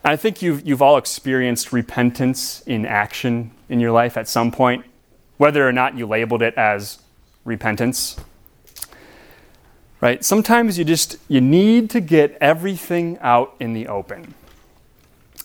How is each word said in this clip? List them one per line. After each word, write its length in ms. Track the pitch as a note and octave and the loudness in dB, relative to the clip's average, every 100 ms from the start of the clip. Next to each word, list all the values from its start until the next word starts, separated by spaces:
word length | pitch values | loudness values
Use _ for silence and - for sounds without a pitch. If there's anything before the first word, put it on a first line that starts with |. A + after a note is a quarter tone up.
I 140 | C#3+ D3 | -2 -2
think 260 | A3 G3 | -2 -2
you've, 240 | F3+ C#3+ D#3 | -2 -2 -2
you've 160 | C3 | 2
all 160 | C#3 C#3+ | 4 4
experienced 760 | - - C3+ C3 B2 A#2+ - | 0 -8 -4 -2 0 -2 -2
repentance 880 | B2 A#2 - B2 A#2+ B2+ C3 - - | -4 -4 0 0 0 -2 -2 -8 -12
in 240 | - A2+ G#2 | -6 -6 -2
action 680 | G#2 G#2+ - B2+ A#2+ A2+ _ _ | -2 -4 -4 -4 -4 -6 _ _
in 140 | B2 | -2
your 100 | A#2 | 2
life 240 | A#2 A#2+ A#2 | 2 2 -4
at 140 | A2+ | -4
some 200 | A#2+ A#2 | -2 -2
point, 340 | A#2 B2+ B2 - _ _ _ _ _ | 2 0 0 -8 _ _ _ _ _
whether 300 | D3 D3 C3 | 2 4 2
or 60 | |
not 240 | B2 B2+ B2+ | 2 -2 -2
you 100 | A2+ | -4
labeled 340 | A2 A2+ A#2 | -2 -2 0
it 140 | A2+ A#2+ | 0 2
as 440 | G#2+ G#2 G2+ - _ _ _ _ | 0 0 -6 -16 _ _ _ _
repentance. 720 | - A2 A2+ G#2 A#2+ B2+ - - - _ _ _ _ - - - - - - - _ _ _ _ _ _ | -10 -6 -4 -2 -2 -2 -8 -10 -18 _ _ _ _ -18 -18 -18 -20 -20 -20 -20 _ _ _ _ _ _
Right? 240 | B2 B2+ | -2 0
Sometimes 540 | - G#3+ G#3+ A#3 A#3 F3 | 0 0 2 2 2 -2
you 80 | D#3+ | 0
just, 320 | E3 - - _ | 0 -2 -8 _
you 140 | C#3 | 2
need 480 | B2+ E3 G#3 A#3 A3 | 4 4 6 4 2
to 100 | A#3+ | -4
get 380 | D#3+ E3 D3 - | 2 4 4 2
everything 760 | C#3+ D#3+ F#3+ F#3 - F3 E3+ F3 | 0 2 -2 -6 -4 -4 -4 -4
out 360 | B2+ A#2+ C3 - | 2 2 2 -8
in 140 | A#2 | -8
the 140 | A2+ A#2+ | -6 -6
open. 460 | G2+ F#2+ G2 E3+ - - - _ _ _ _ _ _ _ - | -10 -10 -16 -18 -20 -20 -20 _ _ _ _ _ _ _ -20